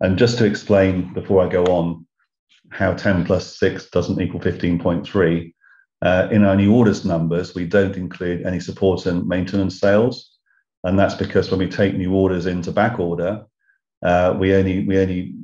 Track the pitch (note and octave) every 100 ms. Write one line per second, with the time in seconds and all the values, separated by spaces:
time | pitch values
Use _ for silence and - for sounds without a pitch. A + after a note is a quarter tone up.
0 | F#2 F#2+ A#2+ A#2 G#2+ - - G2+ F#2+ F#2
1 | F2 F#2 - G2 F2 F2+ F2+ F2+ E2+ E2
2 | - _ _ _ _ _ _ - F#2+ E2+
3 | G#2+ F2+ F2 F2+ - - F#2+ - - F2
4 | E2 G2 F2+ - F#2 E2+ F2 E2+ F#2 E2+
5 | - G#2 E2+ E2+ E2 _ _ _ _ -
6 | F2 F#2 F2+ G#2+ G2+ G2 G2+ A#2+ A2 F#2
7 | F#2+ E2 E2 E2+ F2 F#2 E2+ G2+ G2 F#2
8 | F2 - F2+ F2 F#2 F2+ - - F#2+ F2
9 | F#2 F2 F2 F2+ F2+ G2+ F#2+ - G2+ G#2
10 | B2 B2+ - _ _ _ _ _ F2+ G2
11 | G2 - G2 G2 E2 F#2 F#2 - G2 -
12 | F#2 F#2+ F#2+ F2+ F2 F2+ F2 E2+ A#2 A#2+
13 | F2 E2+ F2 G#2+ - _ _ _ _ -
14 | F2 F2+ F2+ - F#2+ F#2+ F#2+ F#2 G#2 F#2+
15 | F#2+ F2+ F2 -